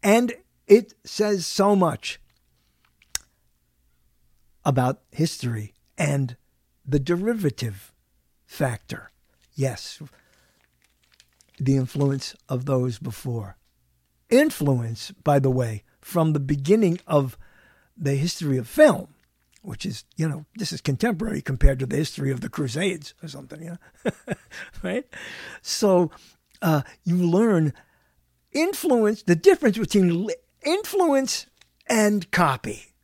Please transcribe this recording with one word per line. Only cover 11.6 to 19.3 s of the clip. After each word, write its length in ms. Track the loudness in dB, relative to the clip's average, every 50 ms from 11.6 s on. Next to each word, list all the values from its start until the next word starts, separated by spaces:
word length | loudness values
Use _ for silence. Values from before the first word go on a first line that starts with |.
| -2 0 0
influence 580 | 0 0 -2 -2 -2 0 0 0 -2 -6 -12 -16 _ _ _
of 160 | -8 -6 -4
those 340 | -2 -2 -2 -2 -2 -6 -8
before. 600 | -10 -12 -12 -10 -10 -8 -8 -8 -8 -10 -16 _ _ _ _ _ _ _ _ _ _ _ _ _ _ _
Influence, 840 | 4 4 4 4 0 -2 0 0 0 0 -2 -6 -8 -10 -12 -16 -18
by 260 | _ _ 2 2 2
the 120 | 2 2
way, 340 | 0 0 -2 -4 -6 -10 _ _ _ _
from 320 | _ -6 -2 0 0 0 0
the 80 | -2
beginning 580 | -2 -2 -4 -4 2 2 4 4 4 2 0 -2 _
of 320 | 0 0 0 0 0 -6 -12 -20 -20 _ _ _ _ _ _ _ _ _
the 200 | -6 -4 -2 -2
history 400 | -2 -2 -4 -4 -4 -4 -2 -2
of 100 | -2 -2
film, 420 | -4 4 6 6 6 6 2 -4 -12 _ _ _ _